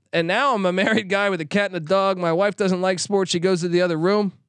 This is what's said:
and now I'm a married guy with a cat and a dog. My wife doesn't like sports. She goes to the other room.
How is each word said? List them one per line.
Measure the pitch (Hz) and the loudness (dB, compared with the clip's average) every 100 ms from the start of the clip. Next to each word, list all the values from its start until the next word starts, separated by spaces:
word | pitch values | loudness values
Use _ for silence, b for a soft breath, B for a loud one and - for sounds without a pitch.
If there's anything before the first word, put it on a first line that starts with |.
| _ | _
and | 165 165 | -2 0
now | 202 277 233 | 0 0 0
I'm | 185 | 0
a | |
married | 180 202 220 202 | 0 0 0 -2
guy | 196 202 | -2 0
with | 185 | -2
a | 156 | -2
cat | 196 202 | -2 -2
and | 180 | -4
a | |
dog. | 151 190 196 185 | 0 2 2 0
My | 170 | 0
wife | 165 202 202 | 2 0 0
doesn't | 196 180 | 0 0
like | 185 185 | 0 -2
sports. | - 202 190 | 0 0 0
She | 180 | 0
goes | 175 185 | 0 0
to | 175 | 0
the | 175 | 0
other | 180 160 | 0 0
room. | 170 208 208 - | 2 2 0 -6